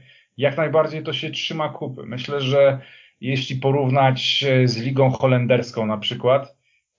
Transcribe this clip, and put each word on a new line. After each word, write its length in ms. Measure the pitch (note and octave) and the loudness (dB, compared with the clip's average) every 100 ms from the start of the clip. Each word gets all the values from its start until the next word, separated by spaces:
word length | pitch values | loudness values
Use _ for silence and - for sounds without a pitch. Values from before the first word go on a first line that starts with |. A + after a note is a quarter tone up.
| _ _ _ - | _ _ _ -2
Jak 200 | C#3 C#3 | -2 0
najbardziej 460 | D3+ D#3 D#3 D#3 | 0 2 0 -4
to 100 | D#3 | -8
się 180 | - D#3 | -8 -8
trzyma 380 | - - D#3+ D3+ | -8 -8 -6 -6
kupy. 340 | - C3 C3 C#3+ | -6 -12 -10 -12
Myślę, 340 | B2+ B2+ C#3+ | -10 -6 -4
że 400 | C3 C#3 C#3 C3 - - _ _ | 0 4 4 4 -8 -20 _ _
jeśli 360 | B2+ C3+ C3 C3 | -4 -4 -4 -2
porównać, 880 | C3+ C#3+ C3 C3+ C3 B2+ - - C#3 | 0 2 2 4 4 2 -2 -2 2
e, 200 | C3 B2+ | 4 2
z 100 | A2 | 2
ligą 320 | B2+ C3+ C3 | -2 2 2
holenderską 760 | B2+ C3+ B2+ A#2+ B2 A#2+ A#2 A2 | 2 2 2 2 0 0 -4 -4
na 120 | G#2 | -4
przykład, 580 | A2+ B2 B2 C#3 - _ _ _ _ | -4 -2 2 0 0 _ _ _ _